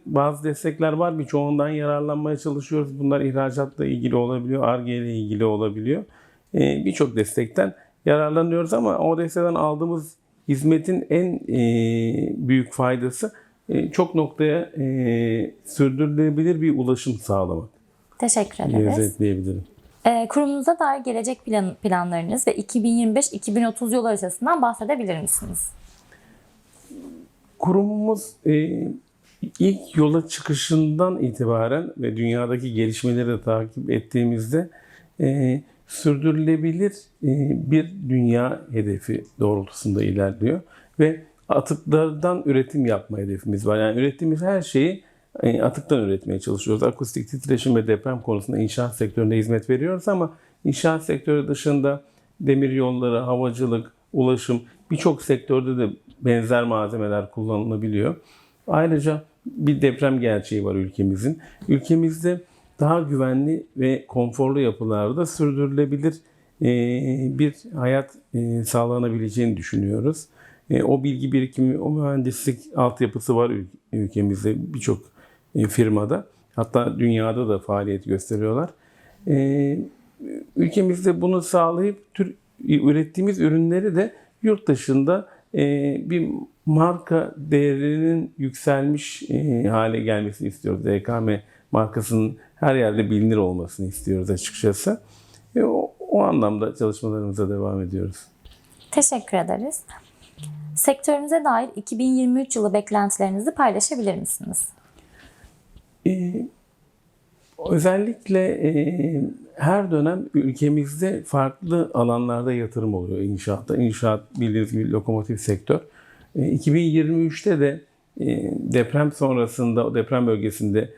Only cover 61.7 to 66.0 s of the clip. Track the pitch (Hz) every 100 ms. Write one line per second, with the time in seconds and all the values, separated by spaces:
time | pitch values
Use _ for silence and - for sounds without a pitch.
61.7 | 143 - 165 165 160 170 180 - _ _
62.7 | - 147 170 151 139 131 131 143 165 -
63.7 | - 131 131 - 127 120 117 135 139 127
64.7 | 104 110 104 104 139 165 - 147 139 143
65.7 | 139 143 143